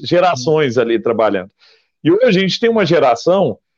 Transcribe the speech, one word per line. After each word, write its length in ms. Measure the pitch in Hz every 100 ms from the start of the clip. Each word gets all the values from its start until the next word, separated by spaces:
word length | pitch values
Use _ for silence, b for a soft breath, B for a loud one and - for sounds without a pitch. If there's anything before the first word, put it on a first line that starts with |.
gerações 800 | 131 175 180 139 135 156 143 120
ali 200 | 117 113
trabalhando. 520 | 113 110 107 98 92 _ b b b _
E 80 | 147
hoje 140 | 185
a 160 | 254 185
gente 180 | 190 -
tem 120 | 233
uma 160 | 226 165
geração, 720 | 165 135 113 160 196 151 98 _